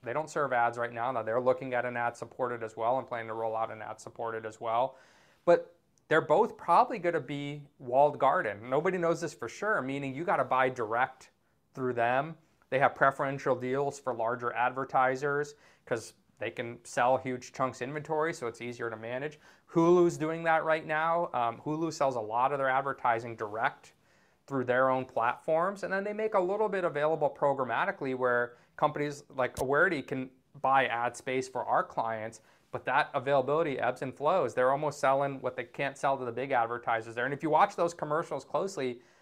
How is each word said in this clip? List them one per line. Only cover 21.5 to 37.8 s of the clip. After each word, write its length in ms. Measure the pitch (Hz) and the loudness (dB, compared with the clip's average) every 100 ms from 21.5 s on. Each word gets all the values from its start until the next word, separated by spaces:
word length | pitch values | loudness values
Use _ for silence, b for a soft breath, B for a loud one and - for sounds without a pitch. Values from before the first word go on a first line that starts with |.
| 117 | -4
Hulu 320 | 143 156 165 | -4 -4 -2
sells 240 | 151 139 123 | 0 0 0
a 40 | |
lot 300 | 107 117 135 | -2 0 2
of 80 | 143 | 2
their 120 | 135 | 0
advertising 680 | 131 139 131 127 117 117 113 | 0 0 -2 2 0 -2 -8
direct 560 | 110 107 135 - - _ b b b b - | -6 -2 -2 -4 -20 _ b b b b -6
through 160 | 135 | -4
their 240 | 123 123 131 | 2 4 4
own 160 | 131 | 2
platforms, 800 | 131 - 117 - - 160 180 202 | -2 0 0 0 0 0 0 -4
and 80 | 175 | -4
then 100 | 190 | -4
they 120 | 202 | -4
make 200 | 208 220 | -4 0
a 60 | 208 | 2
little 280 | 180 208 214 | 2 0 0
bit 140 | 190 | 0
available 480 | 175 147 151 160 143 | -2 0 0 2 0
programmatically 840 | - 143 135 123 120 185 185 135 127 | 2 2 2 0 0 0 -2 -4 0
where 400 | 123 120 120 b b b | 2 2 0 b b b
companies 460 | 151 147 147 139 - | 0 0 -4 -6 -10
like 260 | 131 127 - | -4 -2 -2
Awareity 480 | 131 143 185 151 | 2 4 4 2
can 260 | - 135 131 _ _ 143 | -4 -6 -8 _ _ -4
buy 260 | 131 135 123 | 2 4 4
ad 300 | 117 120 - | 2 -2 -4
space 320 | - 131 131 | -4 -4 -4
for 160 | 123 | -4
our 200 | 107 135 | 0 0
clients, 560 | 175 - 113 110 110 - b b b | 0 -4 -4 -4 -8 -12 b b b
but 120 | 127 - | -8 0
that 220 | 131 156 | 2 2
availability 640 | 139 131 143 127 151 160 123 | 0 2 2 4 2 0 0
ebbs 240 | 113 127 | -2 -2
and 100 | 131 | -6
flows. 400 | - 143 185 131 | -2 0 2 2
They're 200 | 127 127 | 2 2
almost 260 | 139 151 143 | 2 0 0
selling 420 | 135 135 139 135 | 2 2 0 -2
what 120 | 127 | -6
they 100 | 127 | -6
can't 320 | 120 - 139 - | -8 -4 -6 -2
sell 220 | 143 135 | -2 0
to 60 | |
the 80 | 123 | -2
big 180 | 117 135 | -4 0
advertisers 640 | 123 117 120 120 117 113 | 0 0 -2 -2 -2 -2
there. 120 | 113 127 | -4 -4
And 80 | |
if 80 | 143 | -2
you 80 | 156 | 2
watch 260 | 151 196 | 4 4
those 180 | - | 2